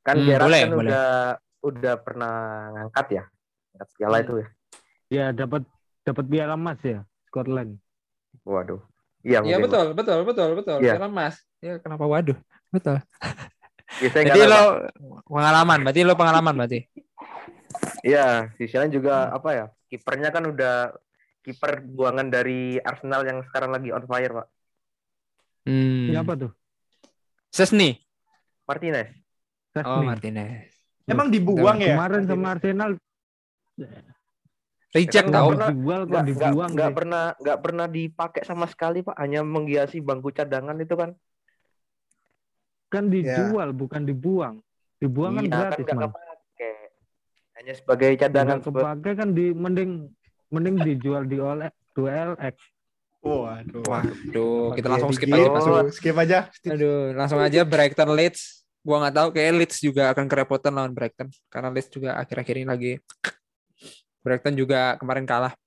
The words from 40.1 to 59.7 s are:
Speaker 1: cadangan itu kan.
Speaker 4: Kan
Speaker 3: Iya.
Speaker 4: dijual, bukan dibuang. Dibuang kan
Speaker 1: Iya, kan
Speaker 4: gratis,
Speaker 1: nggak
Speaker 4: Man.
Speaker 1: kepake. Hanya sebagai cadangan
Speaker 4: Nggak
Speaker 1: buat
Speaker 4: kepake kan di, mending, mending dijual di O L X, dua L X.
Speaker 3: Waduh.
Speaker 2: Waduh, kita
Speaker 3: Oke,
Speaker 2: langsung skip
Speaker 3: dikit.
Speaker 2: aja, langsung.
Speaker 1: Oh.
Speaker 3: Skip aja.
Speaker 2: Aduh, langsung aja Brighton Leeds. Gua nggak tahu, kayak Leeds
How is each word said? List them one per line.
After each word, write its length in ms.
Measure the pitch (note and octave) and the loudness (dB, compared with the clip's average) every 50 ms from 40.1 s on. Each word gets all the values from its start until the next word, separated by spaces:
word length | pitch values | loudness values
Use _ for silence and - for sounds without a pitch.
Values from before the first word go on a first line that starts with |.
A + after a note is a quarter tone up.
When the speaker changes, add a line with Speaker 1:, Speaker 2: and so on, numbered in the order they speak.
| C3+ C3 B2+ C#3+ | -6 -4 -6 -8
Speaker 1:
cadangan 460 | C#3 - D3+ C#3 C3+ C3 C3 C#3+ D3+ | -6 -6 -6 -4 -4 -6 -6 -8 -8
itu 180 | D#3+ D#3+ D#3+ F3 | -8 -6 -6 -4
kan. 160 | E3+ E3+ E3+ F3+ _ _ _ _ _ _ _ _ _ _ _ _ _ _ _ _ _ _ _ _ _ _ _ _ _ _ _ _ _ _ _ _ _ _ _ | -4 -4 -6 -8 _ _ _ _ _ _ _ _ _ _ _ _ _ _ _ _ _ _ _ _ _ _ _ _ _ _ _ _ _ _ _ _ _ _ _
Speaker 4:
Kan 160 | - G3 G3+ | -4 -2 0
Speaker 3:
Iya. 60 | G#3 F#3 | 2 2
Speaker 4:
dijual, 560 | F#3+ E3+ C3 B2+ C3 F#3 G3+ G#3+ G#3+ F3+ C#3+ C3+ | 2 0 0 0 0 0 0 0 -2 -2 -2 -4
bukan 300 | B2+ C3+ B2+ - D3+ D3 | -6 -8 -6 -6 -6 -4
dibuang. 520 | C#3+ C#3+ C3 C3 F3 F#3+ F#3 D#3+ B2 A2 A2 _ _ _ _ _ _ _ | -4 -4 -4 -2 -2 0 0 -2 -4 -8 -12 _ _ _ _ _ _ _
Dibuang 360 | _ - C3+ B2 C3 D#3 F3+ - | _ -4 -2 -2 -2 -2 -2 -2
kan 80 | G#3+ G#3 | -2 -2
Speaker 1:
Iya, 60 | F#3+ | -2
kan 100 | D#3+ - B2 - | -2 -2 -2 -2
Speaker 4:
gratis, 160 | - D3 C3 | -4 -6 -4
Speaker 1:
nggak 120 | B2 D3+ - | -4 -2 -2
Speaker 4:
Man. 80 | - - | -4 -6
Speaker 1:
kepake. 600 | G#2+ - - - E3 _ _ _ _ _ A#2+ A2+ A2 G#2+ G#2+ - _ _ _ _ _ _ _ _ _ _ _ _ _ | -6 -10 -18 -20 -20 _ _ _ _ _ -10 -10 -10 -12 -18 -20 _ _ _ _ _ _ _ _ _ _ _ _ _
Hanya 200 | A2+ A#2+ B2+ C3+ | -20 -16 -16 -16
sebagai 360 | C3 _ - B2+ A#2+ C3 C3+ C3+ | -14 _ 0 2 4 4 4 4
cadangan 400 | C3 C#3+ C#3 C#3+ C#3 C#3 C3 C#3 C3+ | 4 2 2 4 2 2 2 0 -2
Speaker 4:
Nggak 140 | B2 D#3 C#3 | -4 -4 -2
Speaker 1:
buat 80 | C3 C3 D3 D3+ | -2 -2 -2 -2
Speaker 4:
kepake 140 | D3 D3+ G3 G#3 | -6 -6 -6 -4
kan 160 | G3 A3 G3+ | -2 -2 0
di, 160 | F#3 E3 F3 F3 E3+ | 0 2 2 0 0
mending, 380 | E3 F3 F3+ F#3 F3+ F#3+ F#3 F3+ E3 D3+ C#3+ _ _ _ _ _ _ _ _ | -2 -2 -2 -2 -2 -2 -4 -6 -10 -12 -16 _ _ _ _ _ _ _ _
mending 280 | D3 D#3+ E3 F#3 F#3+ F#3+ | -4 -2 0 0 0 0
dijual 420 | D#3+ D#3 D3 C3 A#2+ C#3 C#3+ C#3+ C#3 C3+ | 0 0 0 -2 -2 -2 -2 -2 -4 -4
di 80 | C3+ | -4
O 160 | C#3 C3+ C#3 C#3+ | -4 -4 -4 -4
L 80 | D3+ D3+ | -6 -8
X, 120 | B2+ _ _ _ _ _ | -12 _ _ _ _ _
dua 180 | - C3+ C3+ | -4 -4 -2
L 220 | C#3 D3+ E3 E3+ F3 D#3+ | -2 -4 -6 -6 -8 -8
X. 180 | D#3 C3+ B2+ _ - _ _ _ _ _ _ _ _ _ _ _ | -8 -10 -10 _ -20 _ _ _ _ _ _ _ _ _ _ _
Speaker 3:
Waduh. 640 | _ D3+ D3 C3+ A#2+ A2+ A2 A2 A2+ - G2 A#2 A#2 | _ -4 -4 -4 -4 -6 -10 -12 -14 -14 -12 -8 -6
Speaker 2:
Waduh, 880 | A2+ A#2+ A#2+ A#2 A2+ - - - - - A2+ A2+ A#2 A#2 A#2 A#2+ A#2 B2 | -4 -4 -2 -4 -4 -6 -6 -14 -6 -4 -2 0 0 0 0 -2 -2 -4
kita 140 | A#2+ A#2 C3 | -2 -2 0
Speaker 3:
Oke, 40 | C3 | 0
Speaker 2:
langsung 140 | B2+ B2 C#3+ C3+ | 0 2 0 0
skip 160 | B2+ - C3+ | 0 0 2
Speaker 3:
dikit. 80 | C#3+ | 4
Speaker 2:
aja, 120 | D#3+ F3 - C#3+ | 6 6 6 4
langsung. 220 | D3+ D#3 D#3+ - | 4 2 4 4
Speaker 1:
Oh. 80 | - D3 C#3+ - | 4 2 0 -2
Speaker 3:
Skip 240 | - - E3 D#3+ | -4 -2 -2 2
aja. 220 | D#3+ E3 E3 F#3 F#3 - - _ - _ | 2 2 4 4 2 2 -2 _ -12 _
Speaker 2:
Aduh, 480 | F3+ D#3 D3 D3 D3 D3 C#3+ C#3 C3+ C3 | -6 -2 0 0 0 0 0 -2 -4 -4
langsung 260 | C3 C#3 C#3 D3+ D3 | -2 -2 0 2 2
aja 220 | D3 D3 C#3+ E3+ F3 | 2 4 4 4 2
Brighton 480 | D#3 D3 D#3 D3 C#3 C#3 - D#3 D3 D3+ | 4 4 4 4 4 4 2 2 4 4
Leeds. 480 | D3+ E3 F3 - - - - - _ _ _ _ _ | 4 2 2 0 -4 -16 -16 -20 _ _ _ _ _
Gua 240 | _ D#3 D3 D3 D3 | _ 0 0 2 2
nggak 100 | C#3+ C#3 | 2 2
tahu, 140 | D3+ D#3 E3 D#3 | 2 2 2 2
kayak 160 | D#3+ D3+ D#3+ E3 | 2 2 4 4
Leeds 240 | F3 E3+ E3 | 2 2 0